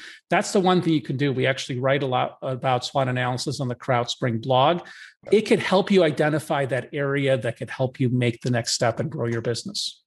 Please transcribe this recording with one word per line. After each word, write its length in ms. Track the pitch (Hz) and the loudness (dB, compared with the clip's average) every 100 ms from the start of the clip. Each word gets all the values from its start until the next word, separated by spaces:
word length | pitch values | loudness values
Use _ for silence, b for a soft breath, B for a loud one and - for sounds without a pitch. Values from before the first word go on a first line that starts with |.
| B B _ | B B _
That's 220 | 175 202 | 0 2
the 80 | 208 | 2
one 220 | 185 180 | 4 4
thing 120 | 160 | 2
you 80 | 156 | 0
can 160 | - 131 | -2 -2
do. 160 | 143 | -2
We 120 | 131 127 | 0 0
actually 320 | 135 - 127 | 0 -4 -2
write 220 | 131 143 | 0 0
a 40 | 139 | 0
lot 300 | 123 131 - | 0 -2 -4
about 440 | 139 131 135 127 - | -8 -4 0 0 0
swot 220 | 143 127 | -2 0
analysis 520 | 127 123 127 - 131 | 0 -2 -4 -4 -4
on 80 | 127 | -6
the 80 | 120 | -6
Crowdspring 680 | - 123 123 - 131 113 | 0 0 0 -4 -4 -2
blog. 400 | 123 127 139 175 B B B B - | 0 4 4 2 B B B B 2
It 100 | 202 | 2
can 180 | 208 208 | 4 0
help 320 | - 190 190 | 4 2 4
you 120 | 196 | 4
identify 600 | 165 147 151 151 - 147 135 | 4 2 0 0 -2 -2 0
that 220 | 131 120 | -4 -4
area 440 | 147 143 139 139 131 | -4 -2 0 0 0
that 200 | 110 - | -2 -6
could 120 | 117 | -10
help 300 | - 131 - | -4 -4 0
you 100 | 123 | 0
make 320 | 123 120 117 | 2 0 0
the 100 | 127 | -2
next 220 | 120 113 | -2 -2
step 260 | - 120 - | 0 0 0
and 120 | 131 | -6
grow 160 | 127 117 | -4 -4
your 140 | 117 | -4
business. 600 | 120 113 - - - - | -4 -4 -6 -8 -10 -12